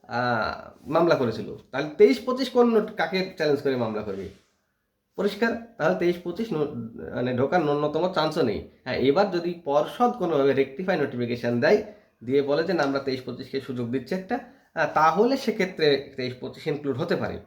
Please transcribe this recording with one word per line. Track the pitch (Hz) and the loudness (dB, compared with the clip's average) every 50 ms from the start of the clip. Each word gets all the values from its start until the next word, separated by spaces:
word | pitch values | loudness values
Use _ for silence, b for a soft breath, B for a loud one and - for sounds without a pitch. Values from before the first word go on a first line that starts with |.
| _ - | _ -6
আহ, | 120 117 123 123 120 110 107 80 - - - - - - - - | -4 -2 0 0 0 0 0 -4 -4 -8 -12 -16 -20 -18 -10 -2
মামলা | 147 165 175 170 156 | 2 2 4 4 4
করেছিল। | 139 131 113 110 113 98 101 - - - _ | 4 2 0 0 -4 -8 -10 -12 -14 -16 _
তাহলে | - 135 151 151 - - | -6 -6 -6 -6 6 6
তেইশ | 208 247 269 233 - | 8 8 8 2 -2
পঁচিশ | 254 247 254 269 254 | -4 -2 -2 -4 0
কোন | - 247 240 240 | 4 4 4 6
নোট-, | 226 214 208 - - | 6 2 2 0 -2
কাকে | - 170 160 190 190 185 185 - | -4 -4 -2 0 -2 -2 -2 -4
চ্যালেঞ্জ | - 156 151 143 - | -2 2 2 2 2
করে | - 139 131 | 2 -2 0
মামলা | 123 117 110 107 107 | 0 -2 -2 -4 -6
করবে? | 104 104 95 98 95 87 - - _ _ _ _ _ _ _ _ _ _ _ _ _ _ _ | -6 -6 -8 -8 -8 -12 -14 -18 _ _ _ _ _ _ _ _ _ _ _ _ _ _ _
পরিষ্কার। | - 190 208 - - 233 226 - - - - - - | -2 -2 -2 0 0 -2 -2 -2 -4 -8 -14 -6 -2
তাহলে | 147 170 185 - | 0 0 0 2
তেইশ | 180 175 175 - - | 2 0 0 0 -6
পঁচিশ | 175 170 - 226 - | -8 -6 -6 -4 -4
ন-, | 165 151 147 - - 120 117 113 - - - - - | 0 -2 -2 -2 -4 -8 -10 -10 -12 -12 -12 -8 -6
মানে | 123 123 123 123 | -4 -2 -2 0
ঢোকার | 120 135 139 170 180 | 0 0 2 2 2
ন্যূনতম | 160 147 147 147 151 147 147 160 175 185 | 2 2 0 0 0 0 0 0 -2 0
চান্সও | 185 165 151 156 156 175 | 0 0 0 0 0 0
নেই। | 143 117 98 78 - b b b b | 0 0 0 -4 -8 b b b b
হ্যাঁ, | 131 123 | -6 -2
এবার | - 120 135 143 180 208 196 | 2 2 4 4 4 2 2
যদি | 180 170 165 175 175 - - | 0 -2 -2 -4 -6 -6 -4
পর্ষদ | 143 139 147 - - - - 240 240 | 0 0 0 0 0 -2 0 0 0
কোনোভাবে | - - 180 170 160 139 135 139 | 2 0 -2 0 2 4 4 4
রেকটিফাই | 127 131 135 - - - 185 190 185 160 | 4 4 0 0 -2 -6 -2 -2 0 0
নোটিফিকেশন | 139 123 120 120 120 117 120 117 - 120 120 120 | 0 -2 -2 -4 -2 -2 -2 -2 0 0 0 2
দেয়, | 127 160 214 208 - - B B B B B _ 113 | 4 4 4 4 2 -4 B B B B B _ -6
দিয়ে | 117 135 143 | 0 0 2
বলে | 139 135 143 156 165 | 2 2 0 0 0
যে, | 185 | 0
"না, | 185 165 | 0 0
আমরা | 143 139 139 139 | 0 0 0 -2
তেইশ | 131 135 131 123 | -2 -4 -6 -6
পঁচিশকে | - 127 120 - 127 - - 135 | -8 -10 -12 -12 -12 -6 -6 -6
সুযোগ | 135 - 127 123 120 113 | -6 -6 -6 -6 -4 -4
দিচ্ছি | 120 131 123 - 185 | -4 -6 -4 -4 -6
একটা", | 185 185 - 240 262 B B B B B B B | -6 -4 -4 -6 -6 B B B B B B B
আহ, | 165 156 147 - | -2 -2 0 2
তাহলে | 156 156 160 160 190 226 247 269 | 4 4 4 6 4 2 2 2
সেক্ষেত্রে | 262 - 226 214 - 185 185 - - 156 147 139 135 - - - | 0 0 -2 0 0 -2 -4 0 2 4 4 4 2 0 -8 -10
তেইশ | - 127 123 123 - | -8 -8 -8 -8 -8
পঁচিশ | - 127 - - - | -12 -12 -12 -8 -6
ইনক্লুড | 160 151 - 147 143 131 120 | -6 -6 -4 -4 -4 -2 -2
হতে | 160 165 185 | -2 -2 -2
পারে। | - 117 95 90 85 - | -2 -2 -6 -6 -10 -12